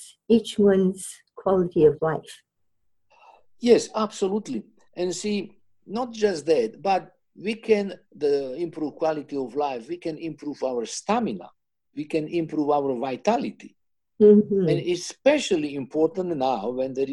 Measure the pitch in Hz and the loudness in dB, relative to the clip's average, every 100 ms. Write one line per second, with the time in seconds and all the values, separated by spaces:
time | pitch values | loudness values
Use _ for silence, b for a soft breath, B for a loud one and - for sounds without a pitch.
0 | - _ - 226 214 - 202 190 185 185 | -20 _ 2 2 2 2 4 4 2 0
1 | - - _ - 185 190 180 180 151 147 | -10 -18 _ -6 0 0 0 4 4 4
2 | 160 156 - - _ _ _ _ _ _ | -2 -2 -8 -20 _ _ _ _ _ _
3 | _ b b b _ - 240 208 - 220 | _ b b b _ -4 4 4 4 -4
4 | 214 - 190 208 202 - - _ _ - | -4 -2 -2 -2 -4 -8 -10 _ _ -6
5 | 180 170 208 208 - - _ _ - 214 | -4 -4 -4 -4 -6 -14 _ _ -10 -6
6 | 254 226 208 165 143 151 110 - 196 185 | -6 0 0 0 0 0 0 -4 -2 -2
7 | 156 _ _ - 185 226 - 208 196 165 | -2 _ _ -10 -6 -6 2 2 2 -8
8 | _ 135 143 143 135 131 170 160 151 - | _ -4 0 0 -2 -6 -8 -6 -8 -2
9 | 160 156 139 143 123 131 143 127 120 175 | -2 -2 -6 -6 -4 -4 -4 -4 -10 -10
10 | 170 156 165 151 151 135 131 123 110 - | -8 -8 -10 -10 -12 -6 -4 -4 -6 -8
11 | - 226 202 95 82 _ _ _ _ - | -2 -2 -2 -6 -12 _ _ _ _ -12
12 | 151 160 151 170 160 151 147 147 139 123 | -4 -4 -2 -4 -2 -2 0 0 0 -4
13 | 135 127 - 240 165 - - _ _ _ | -6 -2 0 0 -2 -10 -20 _ _ _
14 | _ _ 208 208 - 196 175 143 170 175 | _ _ 8 8 6 0 2 0 0 -4
15 | - - 269 294 - 175 147 143 120 151 | -6 0 2 2 2 -2 -2 -6 -4 0
16 | 160 190 180 156 131 120 104 127 131 127 | 0 0 -4 0 0 0 -2 -4 -4 -2
17 | 135 | -4